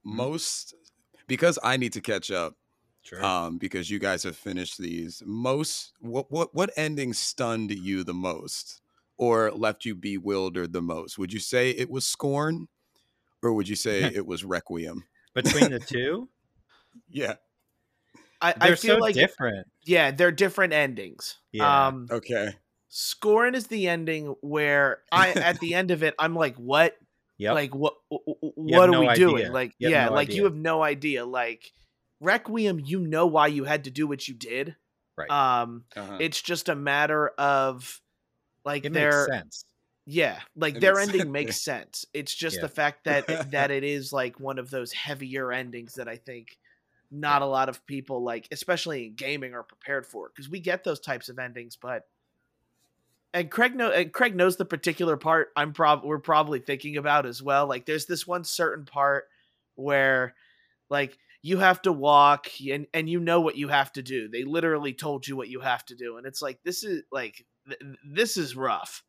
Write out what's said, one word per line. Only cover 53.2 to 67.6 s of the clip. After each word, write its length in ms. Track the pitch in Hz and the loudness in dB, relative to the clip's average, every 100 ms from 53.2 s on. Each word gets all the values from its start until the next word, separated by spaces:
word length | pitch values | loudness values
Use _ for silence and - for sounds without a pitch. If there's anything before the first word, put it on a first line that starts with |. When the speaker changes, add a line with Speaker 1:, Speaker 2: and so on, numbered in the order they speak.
| _ | _
Speaker 3:
and 160 | 175 160 | -4 -4
Craig 240 | - 247 | 2 0
know-, 160 | 254 233 | 2 0
and 220 | 175 160 | 2 0
Craig 240 | - 247 180 | 0 0 4
knows 200 | 185 180 | 2 2
the 80 | |
particular 520 | 185 156 180 156 170 147 | -4 -2 -2 0 -2 0
part 320 | 160 160 156 - | 2 2 2 -2
I'm 160 | 151 | -4
prob-, 320 | 147 156 151 | 2 4 4
we're 160 | 143 151 | 0 -6
probably 400 | 156 156 151 135 | 2 2 2 -2
thinking 360 | 123 139 147 147 | -4 -6 -6 -4
about 300 | 147 147 131 | 2 2 2
as 160 | 120 | -6
well. 240 | 135 139 143 | 0 2 2
Like, 180 | 127 | -2
there's 220 | 120 156 - | -4 -4 -4
this 200 | 170 - | -6 -4
one 180 | 175 | -6
certain 400 | 160 - 165 156 | -4 -2 -2 -2
part 440 | 139 143 139 139 - _ _ _ _ | -8 0 0 0 -4 _ _ _ _
where, 600 | - 139 139 135 131 123 _ _ _ _ _ _ | -10 0 2 4 2 0 _ _ _ _ _ _
like, 280 | 143 135 - _ _ | -2 -2 -8 _ _
you 160 | 151 185 | -2 4
have 240 | 190 180 | 6 6
to 80 | 190 | 2
walk 560 | 151 143 147 143 139 - - 135 | 2 8 8 8 6 -2 -10 -6
and, 180 | 143 147 | -6 -4
and 140 | 165 160 | -4 -2
you 100 | 175 | -2
know 200 | 170 170 | 4 4
what 160 | 160 139 | 4 -2
you 120 | 143 | 0
have 240 | 143 135 | 2 0
to 80 | 139 | -6
do. 260 | 127 131 107 | -6 -6 -6
They 160 | 117 | -8
literally 500 | 135 165 160 156 147 | -4 -2 0 0 -4
told 320 | 127 151 139 135 | -6 -6 -6 -6
you 80 | 135 | -8
what 120 | 117 | -8
you 120 | 127 | -6
have 260 | 131 123 - | -2 -2 -4
to 100 | 123 | -12
do, 220 | 120 117 | -12 -12
and 80 | 131 | -12
it's 160 | 135 | -8
like, 180 | 147 131 | -8 -6
this 200 | 175 180 | -8 -6
is, 200 | 214 165 - | -6 -8 -6
like, 340 | 135 117 - _ _ | -8 -8 -12 _ _